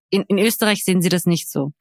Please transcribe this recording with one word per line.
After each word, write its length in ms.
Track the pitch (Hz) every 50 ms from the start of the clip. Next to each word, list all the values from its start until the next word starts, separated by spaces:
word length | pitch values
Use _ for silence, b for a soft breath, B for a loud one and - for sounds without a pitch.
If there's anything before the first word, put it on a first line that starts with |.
| _ -
in, 140 | 185 196 -
in 120 | - 202 190
Österreich 440 | 208 233 - - 226 214 202 202 -
sehen 180 | 190 185 180
Sie 80 | 165 185
das 160 | 180 175 -
nicht 240 | 175 170 156 - -
so? 220 | - 151 135 147 - _